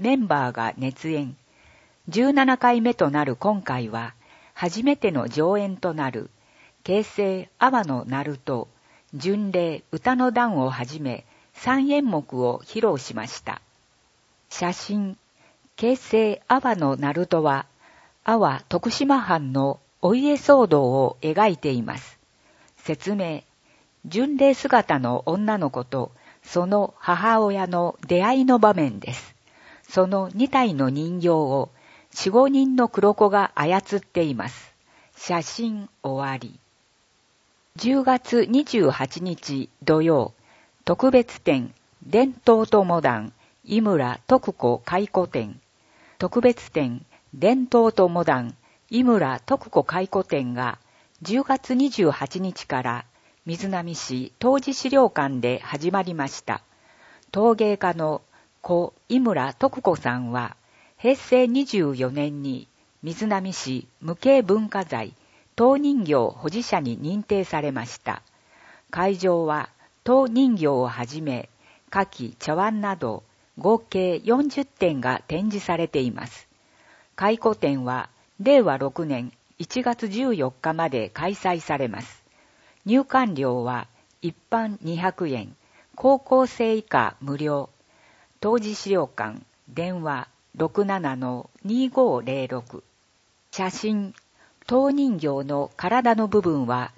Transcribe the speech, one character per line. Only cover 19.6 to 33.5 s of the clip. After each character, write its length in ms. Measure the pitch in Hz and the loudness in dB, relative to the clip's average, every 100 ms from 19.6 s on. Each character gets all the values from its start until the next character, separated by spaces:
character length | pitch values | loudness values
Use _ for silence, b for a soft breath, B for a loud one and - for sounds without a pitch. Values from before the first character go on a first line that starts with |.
| 139 139 _ _ | -2 -2 _ _
お 120 | 180 | 0
家 200 | 247 294 | 2 2
騒 320 | 285 - 277 202 | 2 6 6 6
動 180 | 147 | 4
を 320 | 127 135 127 - | 4 2 2 0
描 280 | 156 156 214 | -2 2 2
い 60 | 160 | 2
て 160 | 147 | -2
い 100 | 123 | -2
ま 160 | 110 127 | -4 -8
す。 180 | - - _ _ b b b b - | -14 -20 _ _ b b b b -8
説 300 | 151 180 196 | -6 -4 -4
明、 260 | 165 156 - _ b b b _ | -4 -8 -12 _ b b b _
巡 320 | 156 185 285 277 | -6 -2 0 4
礼 180 | 277 | 4
姿 460 | 262 269 240 - 143 | 4 4 2 4 0
の 240 | 120 123 - | 0 -2 -2
女 320 | 185 214 208 | -2 -2 -2
の 120 | 147 | -2
子 120 | 131 | -4
と、 300 | 123 131 120 b b b | -6 -6 -6 b b b
そ 220 | - 175 180 | -6 -2 0
の 280 | 208 196 - | 0 0 -4
母 420 | - 175 220 220 | -2 0 2 2
親 260 | 208 196 180 | 2 0 -2
の 320 | 175 175 - - | -2 -2 -4 0
出 180 | 180 | 2
会 180 | 208 269 | 4 4
い 20 | |
の 160 | 262 247 | 4 6
場 140 | 208 | 6
面 260 | 185 139 101 | 6 0 -2
で 120 | - | -10
す。 220 | 123 - _ _ b b b | -12 -14 _ _ b b b
そ 240 | b 185 185 | b 2 2
の 240 | 196 185 | 2 -2
二 160 | 190 269 | -2 2
体 240 | 269 233 | 2 2
の 160 | 139 131 | 2 0
人 320 | 139 160 180 | 0 -4 0
形 100 | 170 | 2
を、 400 | 160 139 135 123 b b b b | 2 2 0 -2 b b b b
四 180 | - 190 | -6 2
五 160 | 226 277 | 4 6
人 300 | 277 269 254 | 4 2 2
の 120 | 233 | 0
黒 260 | - 202 | 4 4
子 140 | 208 208 | 6 4
が 220 | 202 196 | 4 0